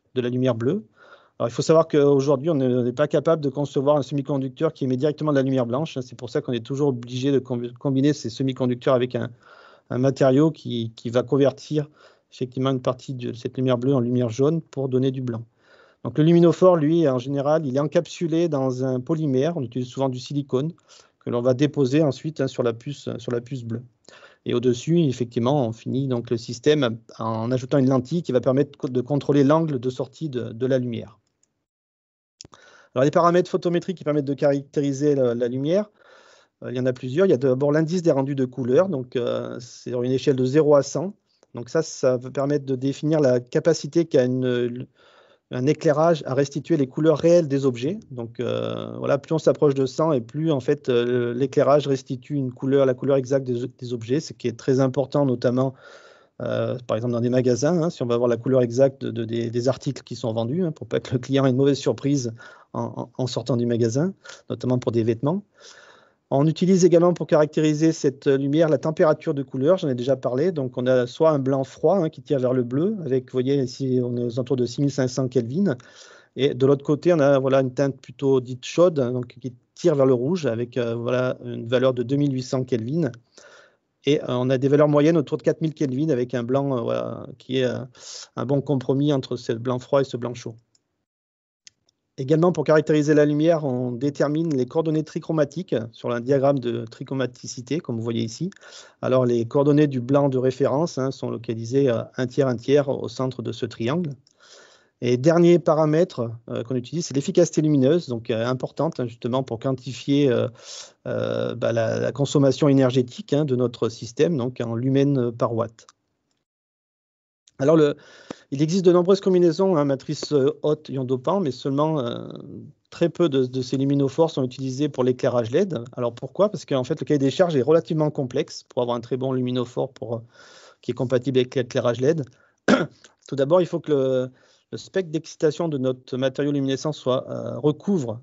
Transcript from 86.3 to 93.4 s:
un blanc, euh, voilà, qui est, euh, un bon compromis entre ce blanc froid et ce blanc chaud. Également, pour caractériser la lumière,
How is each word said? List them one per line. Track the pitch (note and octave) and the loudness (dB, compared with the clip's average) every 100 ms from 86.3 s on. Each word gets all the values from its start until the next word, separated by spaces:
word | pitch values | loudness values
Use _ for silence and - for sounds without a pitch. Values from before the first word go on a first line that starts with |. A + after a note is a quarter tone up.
un | B2 | -4
blanc, | A#2 C3 C#3 C3 | -2 -2 0 -2
euh, | |
voilà, | A#2 A#2+ A#2 A#2 - - | -2 -4 -4 -8 -14 -18
qui | - C3 | -6 -2
est, | B2+ | -2
euh, | A#2 B2+ - - - - | -2 -8 -16 -18 -18 -16
un | - | -8
bon | A#2+ C#3+ | -2 -2
compromis | - C#3 B2+ C3+ D3 | 0 -4 0 0 2
entre | C#3 - B2 | 0 -2 -8
ce | - | -6
blanc | A2+ B2 B2 | -6 -4 -6
froid | B2 C#3 | 0 0
et | |
ce | C3+ B2+ | 0 -4
blanc | A#2+ | -8
chaud. | A#2+ - A2+ _ _ _ _ _ _ _ _ _ _ - _ _ _ _ - | -10 -12 -16 _ _ _ _ _ _ _ _ _ _ -20 _ _ _ _ -10
Également, | C3 D#3 F3 | 0 4 4
pour | D#3+ | 2
caractériser | C#3+ D#3 D#3 D#3 D3 | 4 4 4 2 4
la | D3+ D3+ | 4 4
lumière, | D3 | 4